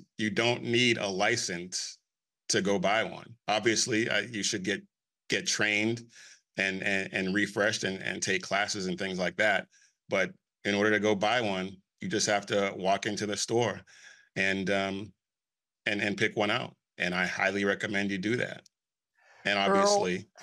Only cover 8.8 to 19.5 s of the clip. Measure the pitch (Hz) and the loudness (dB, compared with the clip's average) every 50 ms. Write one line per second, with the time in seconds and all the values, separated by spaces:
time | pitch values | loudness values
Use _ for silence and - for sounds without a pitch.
8.8 | 92 92 90 87 101 95 92 90 92 87 87 - 107 107 98 92 - - _ _ | -4 -4 -4 -4 -4 -4 -2 -2 -2 -2 0 0 2 2 2 0 -2 -6 _ _
9.8 | _ _ _ _ _ - 104 98 92 90 - - _ _ _ _ - 101 101 101 | _ _ _ _ _ -2 0 0 0 0 -4 -10 _ _ _ _ -2 0 2 2
10.8 | 107 110 107 104 101 107 107 98 104 104 117 127 117 104 95 92 92 95 98 - | 4 4 2 4 4 2 2 2 2 2 2 2 0 0 -2 -2 -4 -6 -10 -14
11.8 | _ _ _ _ - 95 101 104 - 107 104 101 101 - 113 101 101 98 98 104 | _ _ _ _ -6 -4 -2 0 2 2 2 0 0 0 0 2 2 0 0 0
12.8 | 92 95 98 98 - 113 104 92 107 101 101 - - - 117 117 120 104 95 95 | 0 2 2 2 0 -4 -4 -4 -4 -4 -4 -4 -2 0 0 2 2 0 -2 -4
13.8 | - - - - - - - - _ _ _ 95 95 95 95 98 95 92 101 98 | -10 -18 -20 -20 -20 -20 -20 -20 _ _ _ 0 0 2 2 0 0 0 0 0
14.8 | 98 98 98 95 107 98 - _ _ _ _ _ _ _ _ _ _ _ _ _ | 0 -2 -4 -6 -8 -12 -16 _ _ _ _ _ _ _ _ _ _ _ _ _
15.8 | _ 113 104 101 110 104 98 98 110 107 - 107 104 101 110 127 120 - - _ | _ -4 -2 0 0 -2 0 0 0 0 2 0 0 2 2 0 -2 -6 -10 _
16.8 | _ _ _ - - 90 90 90 90 92 - - 95 95 98 101 101 101 98 95 | _ _ _ -4 -2 -2 0 0 0 -2 0 0 0 0 0 2 0 0 0 0
17.8 | - 104 104 98 101 98 101 95 90 107 120 120 50 - - - - - _ _ | -2 -2 -2 -2 0 0 -2 -2 0 0 0 0 -2 -4 -6 -10 -16 -20 _ _
18.8 | _ _ _ _ _ _ _ _ _ _ - - - 98 | _ _ _ _ _ _ _ _ _ _ -20 -6 -2 0